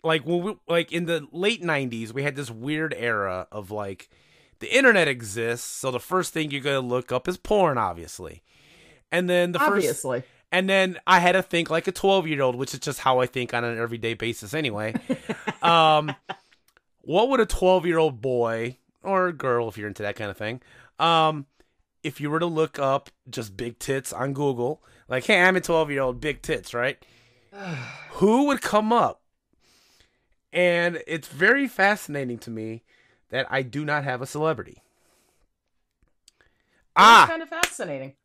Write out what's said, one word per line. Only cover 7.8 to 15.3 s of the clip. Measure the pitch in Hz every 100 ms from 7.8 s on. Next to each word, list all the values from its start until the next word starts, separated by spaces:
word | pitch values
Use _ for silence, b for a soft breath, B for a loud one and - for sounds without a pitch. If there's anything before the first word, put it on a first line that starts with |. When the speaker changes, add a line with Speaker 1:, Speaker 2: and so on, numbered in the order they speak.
| 101 85 82 - 87 - _ b b b b b _
Speaker 1:
And | 170 180
then | 180 175
the | 175
first | 202
Speaker 2:
Obviously. | 202 160 - 135 123 - b _
Speaker 1:
and | 175 190
then | 196 190 180 -
I | 180
had | 175
to | 185
think | 180 175 165
like | 160 170
a |
twelve-year-old, | 180 196 196 160 151 135 123
which | 135
is | 135
just | - 135
how | - 127
I | 127
think | - 120
on | 120
an | 120 113
everyday | 117 117 113
basis | 113 117 113 104
anyway. | 147 147 104 107 110 -
Speaker 2:
<laughs> | 262 -